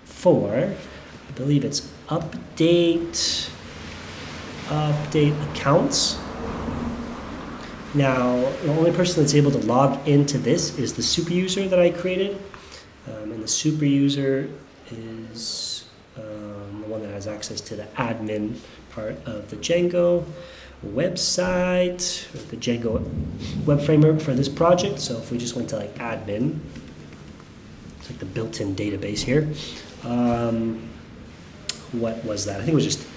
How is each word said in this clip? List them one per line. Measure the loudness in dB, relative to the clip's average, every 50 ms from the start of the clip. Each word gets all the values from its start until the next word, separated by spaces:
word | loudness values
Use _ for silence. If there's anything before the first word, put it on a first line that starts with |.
| -20
for, | -18 -16 4 6 6 6 6 4 2
I | 0 0 0 0 -2 -6 -10 -14 -16 -16 -16 -18 -18 -18 -16 -14
believe | -10 -4 2 4 4 4 4
it's | 0 -4 -4 -6 -8 -16 -16 -6 -4
update, | -4 -4 -4 -6 -10 -12 -12 -12 0 4 6 6 8 6 6 6 4 2 0 -2 -2 -2 0 0 0 -2 -4 -8 -10 -14 -14 -14 -14 -12 -12 -12 -12 -12 -12 -12 -12 -12 -12 -12 -12 -12 -12 -12 -12 -12 -6 -4
update | -2 0 2 2 0 0 0 0 4 4 6 6 4 2 -2 -4
accounts. | -6 0 2 4 4 6 4 4 2 2 0 0 -2 -4 -8 -8 -8 -6 -6 -6 -6 -4 -4 -4 -4 -4 -4 -4 -4 -6 -8 -8 -8 -10 -10 -10 -10 -10 -10 -12 -12 -12 -12 -14 -14 -14 -12 -2 2
Now, | 4 4 4 4 4 4 4 4 4 2 2 0 0
the | 0 2 4
only | 6 6 6
person | 6 4 2 4 4 4
that's | 4 6 6
able | 6 6 6
to | 4 2
log | 2 4 6 6 6 6 4 0 2
into | 6 6 6 6 4 2 0
this | 2 2 2 2 2 -2 -2 -2
is | -4 -2 -2
the | -2
super | 0 0 0 0 0 2
user | 2 2 2 0 0 -2 0 2
that | 6 6
I | 6 6
created. | 4 2 -2 -2 0 0 0 -2 -2 -6 -10 -14 -16 -18 -18 -18 -18 -18 -20 -20 -20 -18 -14
Um, | -12 -10 -10 -8 -8
and | -8 -6
the | -4 -4
super | -4 0 2 0 2 4 2
user | 4 4 6 4 4 4 2 2 2 2 0 -2 -4 -8 -14 -18 -20 -20 -20 -16 -14
is, | -14 -12 -12 -12 -12 -12 -12 -12 -12 -10 -8 -8 -6 -6 -6 -6 -8 -8 -10 -16 -20 -20 -20 -18 -14
um, | -14 -12 -10 -10 -10 -10 -10 -12 -12 -12 -10 -10 -10
the | -8 -6
one | -6 -6
that | -6 -6
has | -8 -8 -6
access | -8 -8 -8 -8 -8 -8 -8
to | -8 -8 -10
the | -10 -10 -8 -4
admin | -4 -2 -2 -2 -4 -4 -4 -2 -2 -2 -4 -4 -8 -12 -16 -20 -20 -20 -14
part | -10 -8 -8 -8 -8 -8 -8
of | -10 -8 -8 -10 -10
the | -10
Django | -8 0 2 2 4 4 4 4 4 4 6 4 2 0 -4 -10 -14 -14 -16 -18 -18 -18 -20 -18 -14 -12
website, | -6 -2 0 0 0 0 0 0 0 0 0 0 2 2 2 2 2 4 4 2 2 0 -2 -4 -4 -4 -6 -8 -10 -12
or | -12 -10 -10
the | -10
Django | -4 0 0 0 0 0 0 0 0 0 -2 -4 -4 -4 -4 -6 -6 -6 -4 -4 0 4
web | 4 4 4
framework | 6 6 8 8 10 8 8 6
for | 2 0 2
this | 2 0 0
project. | 2 2 6 6 6 6 4 -2 -2 -4
So | -4 -4 -4
if | -6 -4 -4
we | -4 -4
just | -4 -4 -4
went | -4 -4 -4
to, | -4
like, | -6 -6 -8 -8
admin, | -8 -6 -6 -6 -6 -4 -4 -2 0 0 0 0 -4 -8 -10 -14 -14 -16 -16 -16 -16 -16 -18 -18 -18 -18 -18 -18 -18 -18 -18 -18 -18 -18 -18 -18 -16 -16 -18 -16 -16
it's | -14 -14
like | -12 -12
the | -10
built-in | -8 -6 -4 -4 -4 -4 -4 -4 -2 -2
database | -2 -2 -2 -2 -2 -4 -4 -4 -2
here. | 0 4 4 4 4 2 -4 -6 -8 -10 -12 -12 -14 -16 -16 -12 -6
Um, | -2 2 2 4 4 4 2 2 2 2 0 0 -2 -2 -4 -8 -12 -14 -14 -16 -18 -18 -18 -18 -18 -18 -18 -18 -18 -18 -10 -10 -10 -10 -10 -10 -6
what | -4 -2 -2 -2 -2 -4 -4
was | -4 -4 -4 -4
that? | -4 -4 -2
I | 0
think | 4
it | 4
was | 4 4
just | 2 0 -4 -6 -14 -16